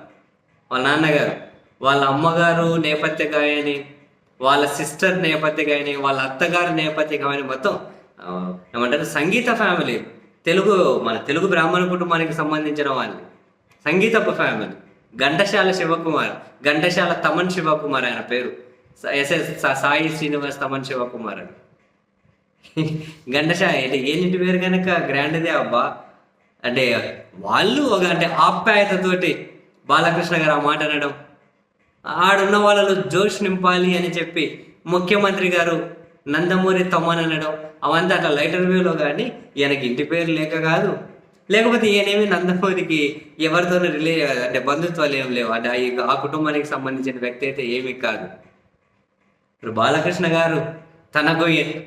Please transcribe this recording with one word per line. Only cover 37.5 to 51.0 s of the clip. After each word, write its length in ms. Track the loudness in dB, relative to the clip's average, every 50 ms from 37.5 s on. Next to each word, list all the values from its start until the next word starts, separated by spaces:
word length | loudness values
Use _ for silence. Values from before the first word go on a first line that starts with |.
| -6 -8 -10 -16 -12 -6 -2
అవంతా 320 | 0 2 2 2 2 2
అట్లా 140 | 2 2 2
లైటర్ 300 | 0 0 0 0 0 0
వేలో 320 | 0 2 2 2 2 2 0
కానీ 400 | 0 0 -2 -2 -2 -4 -6 -6 -10 -16 -12 -4
ఈయనకి 300 | -2 0 0 0 0 -2
ఇంటి 180 | -2 -2 -2 -2
పేరు 260 | -2 -2 -2 0 0
లేక 320 | 0 -2 -2 -2 -2 -2 0
కాదు, 360 | 0 2 2 2 0 -2 -4 -8 -14 -20 -20 -20 _ _ _ _ 0
లేకపోతే 360 | 2 2 4 4 2 2 2
ఈయనేమి 400 | 2 4 2 2 2 2 2 2
నందమూరికి 960 | 2 2 0 0 0 0 0 0 0 0 -2 -2 -2 0 0 0 0 -2 -6 -12 -18 -6 -4
ఎవరితోనూ 440 | -2 0 2 2 2 2 2 2 2
రిలే-, 420 | 0 0 0 0 0 0 0 0
అంటే 320 | 0 0 -2 -2 -2 -2 -2
బంధుత్వాలు 580 | 0 0 0 0 -2 -4 -2 0 0 0 0
ఏం 160 | -2 -2 -2 -2
లేవు. 200 | -2 -2 0 -2
అంటే 440 | -2 -2 -2 -2 0 0 0 -2 0 0
ఆ, 40 |
ఆ 80 | 0 0
కుటుంబానికి 520 | 0 -2 -4 -4 -2 -2 0 0 -2 -2
సంబంధించిన 520 | -4 -6 -6 -6 -6 -6 -4 -6 -6 -6 -6
వ్యక్తి 260 | -6 -6 -6 -4 -6
అయితే 200 | -6 -4 -6 -6
ఏమీ 260 | -4 -4 -4 -4 -6 -8
కాదు. 320 | -6 -4 -4 -4 -6 -8
ఇప్పుడు 1500 | -12 -14 -18 -20 _ _ _ _ _ _ _ _ _ _ _ _ _ _ _ _ _ _ _ _ _ _ _ -12 -6 -2
బాలకృష్ణ 540 | 0 2 2 2 2 0 0 -2 0 0
గారు 480 | 0 2 2 2 2 0 0 -2 -4 -8 -12 -18 -20 -20 _